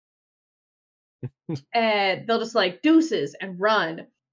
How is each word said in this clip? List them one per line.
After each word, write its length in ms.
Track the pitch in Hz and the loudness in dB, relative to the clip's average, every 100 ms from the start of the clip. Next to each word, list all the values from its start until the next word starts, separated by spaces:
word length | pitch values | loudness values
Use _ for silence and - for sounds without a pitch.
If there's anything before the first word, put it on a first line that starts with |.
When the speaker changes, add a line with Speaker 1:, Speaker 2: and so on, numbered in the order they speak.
| _ _ _ _ _ _ _ _ _ _ _ - | _ _ _ _ _ _ _ _ _ _ _ -16
Speaker 1:
<laughs> 500 | 123 _ - 147 - | -16 _ -10 -10 -4
Speaker 2:
and 540 | 233 226 208 196 180 208 | -2 0 2 0 -2 -2
they'll 120 | 226 | -2
just, 160 | 233 - | 0 0
like, 260 | 269 - | 0 0
deuces 540 | 302 320 - 185 143 - | 4 4 4 -2 -4 -8
and 200 | 190 180 | -12 -2
run. 480 | 214 214 165 165 - _ _ | 2 2 0 -6 -14 _ _